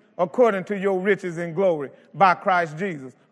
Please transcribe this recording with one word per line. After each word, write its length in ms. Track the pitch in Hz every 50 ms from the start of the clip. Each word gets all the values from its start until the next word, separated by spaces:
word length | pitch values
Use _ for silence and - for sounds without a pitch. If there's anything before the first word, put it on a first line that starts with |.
| _ _ _
according 460 | - 180 175 - - 254 226 196 190 180
to 120 | - 208
your 220 | 196 185 196 196 180
riches 380 | 180 208 196 - - 180 165
and 160 | 165 175 170 160
glory 380 | 165 196 185 165 151 139 127 - - _ _ -
by 200 | 151 196 185 170
Christ 440 | - - 202 185 180 175 156 151
Jesus." 360 | 156 202 196 165 139 131 127 - _ _ _